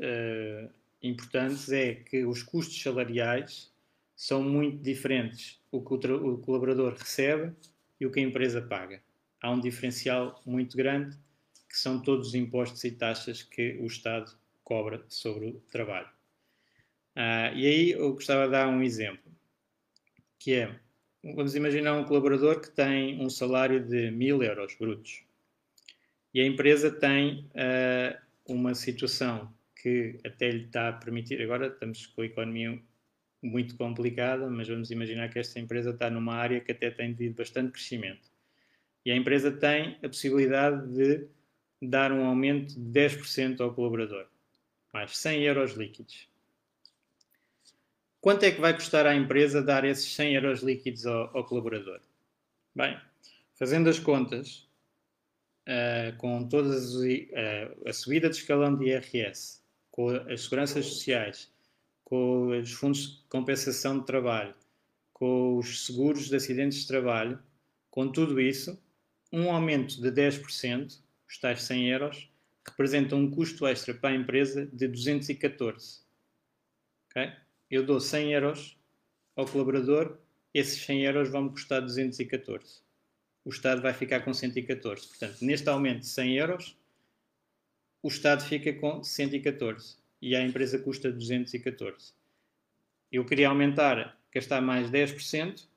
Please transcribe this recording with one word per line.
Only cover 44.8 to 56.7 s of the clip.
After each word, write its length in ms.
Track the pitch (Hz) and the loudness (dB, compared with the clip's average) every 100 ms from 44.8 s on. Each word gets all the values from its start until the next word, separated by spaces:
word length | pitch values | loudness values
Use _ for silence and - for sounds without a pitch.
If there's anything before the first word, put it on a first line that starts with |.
| _ | _
mais 240 | 104 104 - | -10 -8 -4
cem 280 | 160 151 | -2 2
euros 300 | 147 139 131 | 4 4 2
líquidos. 540 | 107 104 - 113 - - _ _ _ _ _ _ _ _ _ _ _ _ _ _ _ _ _ _ _ | -2 -10 -12 -20 -20 -20 _ _ _ _ _ _ _ _ _ _ _ _ _ _ _ _ _ _ _
Quanto 220 | 190 202 | 6 8
é 80 | 196 | 6
que 100 | 170 | 6
vai 140 | 160 | 4
custar 320 | 156 - 151 147 | 4 2 6 6
à 80 | |
empresa 480 | 143 131 135 147 143 | 6 4 6 6 4
dar 220 | 135 135 | 4 4
esses 280 | 135 139 - | 2 0 -2
cem 220 | - 147 | 0 2
euros 260 | 135 139 127 | 2 2 0
líquidos 460 | 131 127 131 117 120 | 0 -2 -4 -6 -2
ao, 300 | 117 117 131 | -2 -2 -4
ao 80 | |
colaborador? 560 | 120 120 113 110 95 92 _ _ _ _ _ _ _ | -4 -4 -4 -6 -8 -14 _ _ _ _ _ _ _
Bem, 240 | - 139 127 - _ - _ _ | -4 -2 -4 -14 _ -20 _ _
fazendo 340 | - 131 156 165 | -4 0 4 6
as 120 | 160 | 4
contas, 680 | - 139 123 120 143 - - _ _ _ _ _ _ _ _ _ | 4 4 2 -2 -8 -14 -20 _ _ _ _ _ _ _ _ _
eh, 480 | - 123 120 117 117 117 | -6 -2 0 0 -4 -4
com 300 | 123 120 120 | -4 -4 0
todas 480 | 147 139 | 2 2